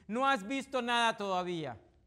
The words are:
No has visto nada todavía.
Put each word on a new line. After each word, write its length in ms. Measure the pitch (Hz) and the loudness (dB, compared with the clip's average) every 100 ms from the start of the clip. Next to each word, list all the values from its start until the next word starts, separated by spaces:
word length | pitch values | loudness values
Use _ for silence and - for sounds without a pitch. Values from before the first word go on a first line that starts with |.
| - | -6
No 180 | 226 269 | 0 2
has 200 | 269 196 | 2 0
visto 340 | 269 - 262 | -4 -2 -4
nada 360 | 233 240 233 - | 0 2 2 2
todavía. 640 | 202 185 180 175 143 104 - _ | 0 0 0 -4 -6 -10 -16 _